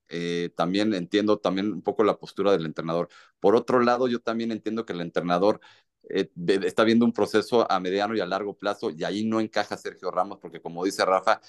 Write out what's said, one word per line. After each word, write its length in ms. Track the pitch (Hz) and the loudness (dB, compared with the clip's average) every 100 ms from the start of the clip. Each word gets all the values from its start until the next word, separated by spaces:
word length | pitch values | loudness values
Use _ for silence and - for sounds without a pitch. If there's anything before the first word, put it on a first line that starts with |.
| - | -12
eh, 420 | 85 85 87 87 | -8 -4 -4 -4
también 400 | - 82 98 110 | -2 0 0 0
entiendo 440 | 95 87 104 107 104 | -2 0 0 2 2
también 340 | 92 95 104 | 0 -2 -4
un 100 | 82 | -4
poco 220 | - 95 | -4 2
la 140 | 104 92 | 2 2
postura 340 | - - 98 | -6 -2 2
del 140 | 92 80 | 2 0
entrenador. 420 | - 82 85 87 - - - | -8 -4 -4 -4 -10 -20 0
Por 160 | 98 113 | 4 4
otro 240 | - 123 | 4 2
lado, 260 | 120 123 127 | 4 2 0
yo 140 | 120 | -2
también 320 | - 113 117 | -4 -4 -4
entiendo 320 | 107 107 113 | -6 -6 -6
que 80 | - | -6
el 80 | 87 | -8
entrenador, 600 | 85 87 85 87 101 107 - _ _ _ - | -4 -4 0 2 2 0 -6 _ _ _ -6
eh, 220 | 95 98 - | -4 -4 -4
de-, 300 | 85 98 90 | 0 2 2
está 180 | - | 2
viendo 200 | 110 117 | 4 6
un 80 | 117 | 4
proceso 560 | 113 101 107 101 120 101 | 2 2 0 2 2 2
a 80 | 92 | 0
mediano 340 | 92 98 104 | 0 -2 -2
y 60 | 110 | -2
a 60 | 90 | -2
largo 280 | 95 101 - | -4 -4 -6
plazo 340 | 101 101 113 | -6 -4 -6
y 120 | 80 | -6
ahí 220 | 87 98 | -4 -2
no 160 | 110 110 | 0 0
encaja 360 | 110 107 101 101 | -2 -4 -4 -6
Sergio 360 | 101 87 92 | -10 -10 -6
Ramos, 260 | 87 98 95 | -4 -4 -8
porque 200 | 87 82 | -16 -14
como 240 | 85 82 | -12 -4
dice 200 | 95 101 | -4 0
Rafa, 360 | 92 92 - 104 | 2 2 2 -2